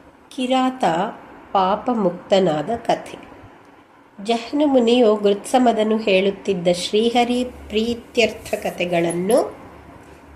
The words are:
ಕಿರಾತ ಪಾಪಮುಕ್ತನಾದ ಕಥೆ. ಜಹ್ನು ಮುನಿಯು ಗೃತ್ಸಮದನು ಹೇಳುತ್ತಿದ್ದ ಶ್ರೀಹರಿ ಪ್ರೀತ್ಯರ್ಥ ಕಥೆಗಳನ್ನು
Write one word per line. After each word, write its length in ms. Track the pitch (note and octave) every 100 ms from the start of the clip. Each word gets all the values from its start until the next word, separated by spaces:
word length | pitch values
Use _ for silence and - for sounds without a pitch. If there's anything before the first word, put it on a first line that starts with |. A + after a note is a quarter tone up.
| - _ _ -
ಕಿರಾತ 480 | B3+ C4 C4 B3+ F#3 E3 G#3+ - - - -
ಪಾಪಮುಕ್ತನಾದ 1160 | G3 F#3 G#3 B3 A#3 F3+ F3 - G3 F#3 D3+ D3 A#3
ಕಥೆ. 420 | - E3 - - - - - - - - _ _ _ -
ಜಹ್ನು 440 | G3+ A#3 - C#4+ D4
ಮುನಿಯು 480 | C4 A#3 B3 A3 G#3+
ಗೃತ್ಸಮದನು 840 | G3+ G3+ - C4 B3 G#3+ G#3+ A3
ಹೇಳುತ್ತಿದ್ದ 680 | G#3+ F#3+ G3 F#3+ - F3+ F3
ಶ್ರೀಹರಿ 720 | F3 - G#3+ A#3 A#3+ A#3+ B3
ಪ್ರೀತ್ಯರ್ಥ 1080 | B3 - - G#3+ A3+ A#3 - A#3+ A3 - -
ಕಥೆಗಳನ್ನು 1040 | G#3 F#3+ F3 F3 F3 E3+ E3+ F#3 C4+ G#4+ - - - - - - - -